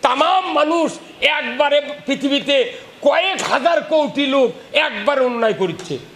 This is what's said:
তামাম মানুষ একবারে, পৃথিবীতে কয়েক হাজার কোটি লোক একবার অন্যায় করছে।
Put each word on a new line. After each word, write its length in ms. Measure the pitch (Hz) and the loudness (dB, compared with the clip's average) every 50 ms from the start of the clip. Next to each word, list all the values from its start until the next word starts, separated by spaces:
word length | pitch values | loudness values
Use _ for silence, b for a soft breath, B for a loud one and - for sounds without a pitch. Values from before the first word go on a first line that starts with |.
তামাম 500 | - 269 247 269 302 339 370 370 370 359 | 2 2 2 2 2 2 2 2 0 0
মানুষ 400 | 311 285 302 302 330 339 320 247 - - - - - - | 0 0 2 2 2 0 0 -2 -4 -8 -16 -20 -12 -2
একবারে, 600 | - 285 302 294 277 240 240 254 294 285 285 294 285 277 - - - | 0 0 0 0 -4 -6 -2 0 2 2 2 2 0 -2 -12 -10 -4
পৃথিবীতে 680 | - 269 175 233 277 277 277 190 - 285 269 233 247 B B B B B - | -6 -4 -2 0 0 0 0 0 0 2 2 0 0 B B B B B 0
কয়েক 400 | - 285 277 320 359 381 381 - | 2 2 2 4 0 0 -2 -4
হাজার 400 | - - - 277 254 339 339 311 | -2 -2 -2 0 2 2 0 0
কোটি 440 | 311 311 320 311 294 254 - 262 285 | 0 0 0 0 0 0 -2 -2 -2
লোক 500 | 269 262 277 262 220 - - - - - | 0 2 2 2 2 0 -6 -16 -2 0
একবার 460 | 285 311 302 233 208 202 269 285 269 | 0 0 0 -2 -2 -2 0 0 2
অন্যায় 320 | 254 247 240 233 226 220 202 | 0 0 0 0 0 0 0
করছে। 440 | 160 190 175 160 - - - 151 117 - - - | 0 -2 -2 -2 -6 -8 -10 -10 -10 -10 -14 -20